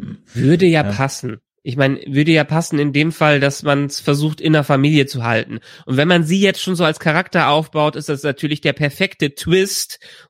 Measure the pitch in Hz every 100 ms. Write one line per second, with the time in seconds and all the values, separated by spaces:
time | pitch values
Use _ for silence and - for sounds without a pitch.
0 | - - _ 120 127 170 185 160 104 104
1 | 135 - 123 110 _ _ 135 127 135 139
2 | - 139 151 160 143 156 165 151 147 143
3 | 156 156 151 143 139 139 147 143 143 -
4 | - 143 151 156 - 156 143 139 143 156
5 | 135 131 117 113 113 113 - - - 131
6 | 156 175 156 190 196 190 - 175 170 156
7 | 170 156 185 180 139 147 156 156 151 151
8 | 151 139 147 135 151 147 151 139 151 -
9 | 190 - 147 - - 185 196 - - -
10 | - - -